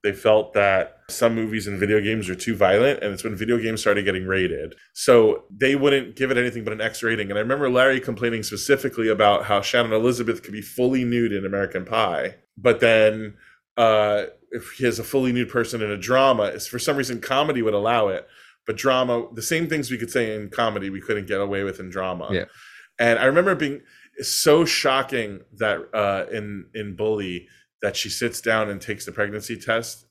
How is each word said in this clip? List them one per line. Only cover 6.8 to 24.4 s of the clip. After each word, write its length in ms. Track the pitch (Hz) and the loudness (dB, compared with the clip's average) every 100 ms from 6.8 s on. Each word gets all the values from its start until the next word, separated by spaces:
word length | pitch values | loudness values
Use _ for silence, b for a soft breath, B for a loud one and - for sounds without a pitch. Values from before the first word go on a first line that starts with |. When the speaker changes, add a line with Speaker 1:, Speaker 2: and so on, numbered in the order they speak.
Speaker 1:
X 220 | 110 - | -6 -4
rating. 260 | 117 110 98 | -4 -4 -4
And 100 | 101 | -4
I 40 | |
remember 260 | 113 139 139 | -2 -2 0
Larry 300 | 127 131 131 | 4 4 2
complaining 460 | 127 107 120 113 | -4 -4 -4 -4
specifically 640 | 104 104 - 135 135 120 113 | -6 -8 0 0 0 -2 0
about 380 | 107 104 104 101 | 4 4 4 2
how 160 | 101 | 0
Shannon 300 | 101 123 113 | 2 2 2
Elizabeth 520 | 110 120 120 117 113 | 2 2 0 -2 -4
could 80 | - | -8
be 100 | 104 | -14
fully 420 | 104 - 127 131 | -10 -2 0 2
nude 280 | 120 120 117 | 0 0 0
in 120 | 98 | -2
American 400 | 95 98 95 92 | -4 -2 -2 -4
Pie, 520 | 92 110 101 80 87 - _ - | -2 0 0 0 -4 -8 _ 0
but 220 | 120 110 | 2 4
then, 560 | 120 110 107 107 107 - b b _ - | 6 6 6 2 -10 -14 b b _ 2
uh, 500 | 113 107 104 104 - - _ | 4 6 4 2 -2 -12 _
if 180 | 117 - | -12 -12
he 120 | - | -2
has 140 | 123 113 | 0 0
a 60 | |
fully 280 | 110 139 127 | -2 0 2
nude 180 | 123 123 | 0 0
person 320 | 123 117 117 | -2 -2 -4
in 80 | 107 | -4
a 80 | 104 | -6
drama, 460 | 101 127 135 120 | 0 4 4 4
it's, 240 | 101 - - | 0 -2 -8
for 100 | 123 | -4
some 180 | - 139 | -2 -2
reason, 240 | 131 120 | -2 -6
comedy 420 | - 135 151 131 | -2 0 0 0
would 120 | 110 | 0
allow 340 | 101 107 120 104 | 0 2 2 2
it. 180 | 92 - b b b | -2 -8 b b b
But 120 | - 104 | -10 -2
drama, 500 | 135 127 123 117 117 | 2 2 2 -2 -4
the 80 | 113 | -10
same 260 | 110 165 165 | -4 -2 -2
things 220 | 156 123 | -4 -4
we 80 | 123 | -6
could 120 | 117 | -2
say 240 | 127 113 | -2 -2
in 160 | 107 104 | -4 -6
comedy, 380 | - 113 104 95 | -2 0 0 -6
we 120 | 95 | -8
couldn't 260 | - 107 95 | -4 -4 -2
get 140 | 98 | -2
away 240 | 101 98 | -2 -2
with 160 | 98 92 | -4 -6
in 100 | 92 | -10
drama. 380 | 95 95 90 78 | -6 -6 -6 -4
Speaker 2:
Yeah. 140 | 92 - B B B B - | -4 -4 B B B B 0
Speaker 1:
And 200 | 120 113 | 2 6
I 60 | |
remember 300 | 131 156 190 170 | 4 4 2 0
being 260 | 151 143 b b b - | -2 -4 b b b -10
so 440 | 127 - | -6 0